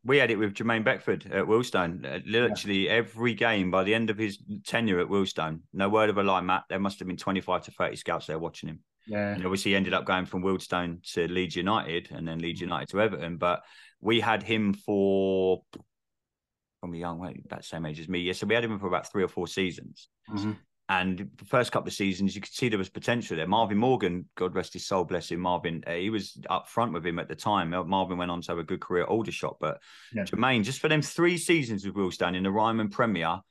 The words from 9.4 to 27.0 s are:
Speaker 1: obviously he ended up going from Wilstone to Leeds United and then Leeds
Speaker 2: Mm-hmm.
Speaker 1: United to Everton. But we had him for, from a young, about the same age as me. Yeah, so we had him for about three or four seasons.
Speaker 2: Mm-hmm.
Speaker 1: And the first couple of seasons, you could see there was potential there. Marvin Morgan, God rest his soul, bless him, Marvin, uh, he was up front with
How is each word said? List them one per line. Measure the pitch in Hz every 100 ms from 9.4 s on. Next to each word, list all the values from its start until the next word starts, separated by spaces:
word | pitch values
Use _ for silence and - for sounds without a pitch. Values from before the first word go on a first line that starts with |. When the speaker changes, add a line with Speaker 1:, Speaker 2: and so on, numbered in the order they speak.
| 92
Speaker 1:
obviously | 98 101
he | 98
ended | 90
up | 92
going | - 92 90
from | 92
Wilstone | 95 95 - 90 87 87 -
to | - 82
Leeds | 90 90
United | 85 90 110 - 85 -
and | - 82
then | 82
Leeds | 85 85
Speaker 2:
Mm-hmm. | 87
Speaker 1:
United | 82 -
to | 95
Everton. | 110 80 85 85
But | 87 87 - - - _
we | 101 117
had | 117 107
him | 101 113 104
for, | 98 - 101 98 98 95 95 92 92 _ - - _ _ _ _ _ _ _ _ _
from | 87
a | 85
young, | 87 85 90 -
about | - -
the |
same | - 82 80
age | 78
as | 80
me. | 90
Yeah, | 87
so | 92 101
we | 117
had |
him | 117 104
for | 95
about | 90 -
three | 104
or | 90
four | - 85
seasons. | - 92 76 - - - _ -
Speaker 2:
Mm-hmm. | 104 107 101 _ _ -
Speaker 1:
And | 95 92 92 101 -
the | -
first | 127 117
couple | 107 95
of |
seasons, | - 98 92 98
you | 98
could | -
see | - 127
there | 107
was | 92
potential | - - 120 104 80
there. | 82
Marvin | 107 107 104
Morgan, | 123 123 95 90 85 -
God | 90
rest | 90 87
his | 87 -
soul, | 98
bless | 82 90 -
him, | 85
Marvin, | 90 87 85 82 -
uh, |
he | 85 98
was | 110 95 - -
up | 92 -
front | - 120
with | 85